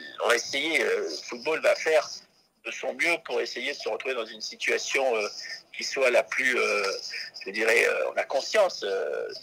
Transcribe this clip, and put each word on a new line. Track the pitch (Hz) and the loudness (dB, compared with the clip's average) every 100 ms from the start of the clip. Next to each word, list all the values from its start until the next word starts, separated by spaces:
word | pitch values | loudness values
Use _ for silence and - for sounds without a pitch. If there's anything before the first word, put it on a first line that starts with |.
| 82 - | -14 0
on | 95 | 4
va | 120 | 4
essayer, | - 139 156 151 | 2 -2 0 2
euh, | 104 95 | 2 2
le | 101 92 - | -2 -6 -10
football | 120 139 156 | -6 -2 2
va | 113 101 | 4 2
faire | 160 156 - - - _ _ _ - | 4 4 2 -4 -18 _ _ _ -12
de | |
son | - 131 | -6 -6
mieux | 123 156 165 - | -2 0 0 0
pour | 120 | -2
essayer | 117 127 131 | -2 -4 -6
de | 147 | -4
se | - | -4
retrouver | - 131 123 | -4 -2 -4
dans | 110 | -4
une | 113 | -8
situation, | - 117 120 113 - 135 135 113 | -12 -4 0 0 0 0 2 2
euh, | 104 - - - - - | 0 -6 -12 -12 -12 -8
qui | |
soit | - - 131 | -4 2 4
la | 120 | 4
plus, | - - 131 120 | 4 0 2 2
euh, | 107 104 98 90 - - - - 95 | 2 2 0 -4 -8 -10 -10 -12 -8
je | |
dirais, | 101 113 117 98 | 0 4 4 4
euh, | 90 - | 2 0
on | - | -2
a | |
conscience, | - - - - - - 101 | 0 0 2 4 4 2 -2
euh, | 95 76 55 - | 0 -2 -2 -4
tout | - | -8